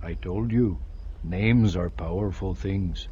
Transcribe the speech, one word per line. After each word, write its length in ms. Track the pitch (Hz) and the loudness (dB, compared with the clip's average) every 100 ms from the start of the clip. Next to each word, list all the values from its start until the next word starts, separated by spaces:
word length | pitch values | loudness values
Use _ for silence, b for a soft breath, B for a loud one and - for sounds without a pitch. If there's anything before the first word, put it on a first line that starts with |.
I 140 | 82 | -6
told 380 | 85 92 92 117 | -6 -4 -2 0
you. 320 | 113 117 87 - - - - | 2 2 0 -8 -10 -12 -8
Names 540 | 80 90 107 123 110 | -4 2 6 6 6
are 160 | 90 87 | 4 -2
powerful 640 | - 82 90 104 87 95 | -4 -4 -2 -2 -2 -4
things. 540 | 87 101 98 92 82 - | -4 -2 0 -2 -4 -8